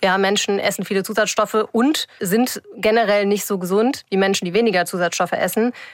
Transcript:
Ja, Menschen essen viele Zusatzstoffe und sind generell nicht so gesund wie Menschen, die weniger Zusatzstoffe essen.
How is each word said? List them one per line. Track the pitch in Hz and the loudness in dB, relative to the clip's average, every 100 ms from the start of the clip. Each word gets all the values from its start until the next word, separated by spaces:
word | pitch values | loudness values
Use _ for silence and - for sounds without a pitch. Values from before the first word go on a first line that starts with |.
Ja, | 196 190 | 0 2
Menschen | 190 202 - 202 | 2 0 0 0
essen | - 202 | -2 -4
viele | 190 196 | -4 -4
Zusatzstoffe | 185 220 208 - 208 220 214 | -2 -2 0 0 0 0 0
und | 226 262 311 - - | 2 2 0 -4 -8
sind | 185 214 247 - - 233 | -2 0 0 -4 -12 -4
generell | 208 220 214 208 202 | 0 2 4 2 2
nicht | 202 | 0
so | - 202 | -2 -4
gesund | 175 196 233 285 - | 0 0 0 -2 -2
wie | 190 | 0
Menschen, | 196 196 | 2 0
die | 180 | 0
weniger | 185 233 185 175 | 0 2 2 0
Zusatzstoffe | 185 170 - 180 | -2 -2 -2 -2
essen. | - 185 220 233 - - | -2 -2 0 0 -2 -14